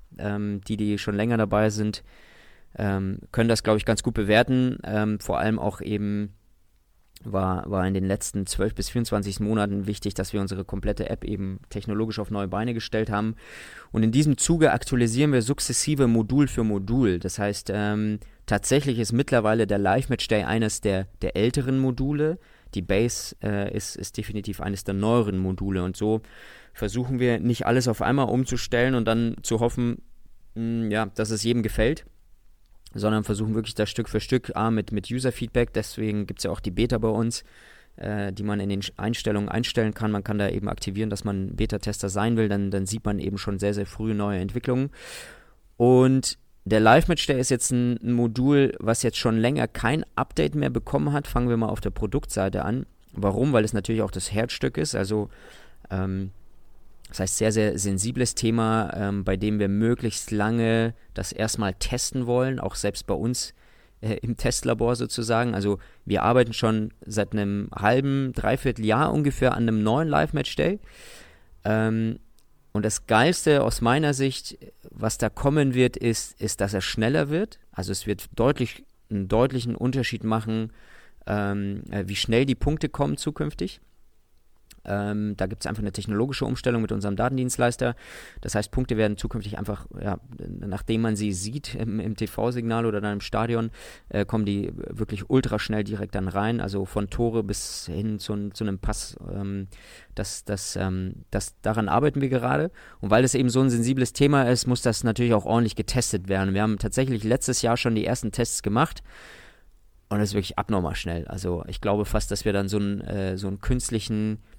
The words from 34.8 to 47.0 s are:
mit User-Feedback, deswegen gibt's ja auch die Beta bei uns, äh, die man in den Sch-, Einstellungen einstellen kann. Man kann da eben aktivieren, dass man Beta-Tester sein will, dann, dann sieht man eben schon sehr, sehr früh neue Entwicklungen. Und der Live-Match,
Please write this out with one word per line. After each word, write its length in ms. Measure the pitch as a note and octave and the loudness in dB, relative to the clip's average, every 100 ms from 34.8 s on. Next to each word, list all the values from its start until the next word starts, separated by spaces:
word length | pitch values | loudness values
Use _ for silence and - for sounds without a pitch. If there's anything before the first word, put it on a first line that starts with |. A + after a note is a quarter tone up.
| - | -2
mit 180 | G#2 F#2+ | -6 -4
User-Feedback, 640 | B2 B2+ - A#2 B2 A#2+ | -2 -2 -2 -2 0 0
deswegen 540 | A2 G#2 - A2 G#2 G2+ | -2 -4 -4 -2 -2 -4
gibt's 160 | G2 | -4
ja 80 | F2+ | -4
auch 80 | E2+ | -4
die 120 | G#2 | -4
Beta 280 | F2+ A#2 A#2 | 0 2 2
bei 100 | A2+ | 0
uns, 340 | G#2+ A#2 A#2 - - - - - - | 0 0 -4 -12 -20 -20 -20 -20 -12
äh, 360 | G2+ G#2+ G2+ | -6 -4 -4
die 120 | G2 | -4
man 160 | G#2 G#2 | -4 -2
in 100 | G2+ | -2
den 140 | G2 | -4
Sch-, 100 | G2+ - | -6 -6
Einstellungen 520 | G#2 A#2 - G#2 G2+ | -4 -2 -2 0 -2
einstellen 460 | G#2+ B2 - A2 G#2 | -2 -2 0 0 0
kann. 160 | A2 | -2
Man 120 | G#2 | -2
kann 140 | G2+ G#2+ | -2 0
da 100 | G2+ | 0
eben 220 | G2+ G#2 | 0 -4
aktivieren, 400 | - - G2 A2 | -4 -6 -2 -2
dass 140 | G2+ | -2
man 320 | G#2 G2 F#2+ - | -2 -4 -4 -2
Beta-Tester 540 | A2 G#2 - G#2 G2+ | -2 -2 -4 -4 -4
sein 280 | G2 A2+ A#2 | 0 2 4
will, 120 | G#2+ | 2
dann, 200 | G2+ G2 | 2 0
dann 160 | G2 F#2+ | 0 -2
sieht 180 | A2+ | -2
man 140 | G#2+ G2+ | -2 -2
eben 220 | F#2+ G2 | -2 -4
schon 180 | - G2 | -4 0
sehr, 160 | G2+ | 0
sehr 140 | G#2 G2+ | 0 -4
früh 260 | - A2 | -4 -2
neue 260 | G#2 G#2 G2 | 0 0 0
Entwicklungen. 520 | F#2+ A#2+ - B2+ C#3 - - - - - - - _ - | -2 -4 -2 0 0 -6 -16 -16 -16 -20 -20 -20 _ 4
Und 600 | A#2+ B2+ C3 C3 - - _ - - | 8 8 8 6 0 -6 _ -12 2
der 140 | G#2+ | 6
Live-Match, 460 | A2 C3+ | 10 8